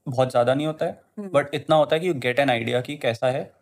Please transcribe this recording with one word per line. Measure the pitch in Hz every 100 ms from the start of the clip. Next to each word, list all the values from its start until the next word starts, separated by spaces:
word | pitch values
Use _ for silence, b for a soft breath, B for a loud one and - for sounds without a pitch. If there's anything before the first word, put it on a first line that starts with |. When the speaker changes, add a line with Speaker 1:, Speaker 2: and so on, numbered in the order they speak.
| -
Speaker 1:
बहुत | 123 127
ज्यादा | 120 123
नहीं | 135 156
होता | 156 165
है, | 196 _ -
Speaker 2:
हम्म। | 196
Speaker 1:
but | 185 -
इतना | 151 - 156
होता | 143 160
है |
कि | 180
you | 143
get | 123 123
an | 139
idea | 120 117 123 123
कि | 147
कैसा | 123 113 131
है। | 135 185 _